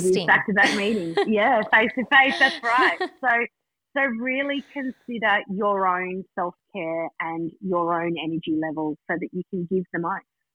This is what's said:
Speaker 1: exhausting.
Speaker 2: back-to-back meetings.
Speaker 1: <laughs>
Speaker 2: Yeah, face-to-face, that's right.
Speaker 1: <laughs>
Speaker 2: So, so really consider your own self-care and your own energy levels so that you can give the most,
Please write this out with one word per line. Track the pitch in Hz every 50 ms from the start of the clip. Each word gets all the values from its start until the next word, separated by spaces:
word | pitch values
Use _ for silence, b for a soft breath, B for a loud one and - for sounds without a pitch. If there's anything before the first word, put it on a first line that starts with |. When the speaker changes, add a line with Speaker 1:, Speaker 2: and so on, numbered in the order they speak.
| 175
Speaker 1:
exhausting. | 185 185 196 180
Speaker 2:
back-to-back | 156 196 208 - - 196 202 196 - -
meetings. | 214 196 208 226 214 175 165 165 202 196
Speaker 1:
<laughs> | 180
Speaker 2:
Yeah, | 214 208 202 254 262 220 214 - -
face-to-face, | 220 220 233 - 262 233 - 277 269 269 269 - -
that's | 277 262 - 302 -
right. | 233 233 254 254 - 175 - 370 - -
Speaker 1:
<laughs> | _
Speaker 2:
So, | - 254 240 233 240 - _ _ _ _ _ _ _ _ -
so | 277 269 277 226 226
really | 240 262 254 269 277 285 277 285 - - -
consider | 285 262 262 240 _ _ - 240 226 220 214 202 208 - -
your | 190 190 220 208 202 196 190
own | 185 180 180 180 185 185 190 190 _ _
self-care | - 180 175 180 _ _ _ - 202 165 160 165 165 165 151 - -
and | 175 165 165 165 170 160 - -
your | - 185 185 175 170 165 170 165 170
own | 170 170 170 151
energy | 160 165 160 - - 156 156
levels | 160 160 151 151 156 151 147 - _ -
so | 180 160
that | 180 - -
you | 180 180 _
can | - 185 175 170
give | 190 185 180 - -
the | 170
most, | 170 165 196 180 - _ _ _ _ _ _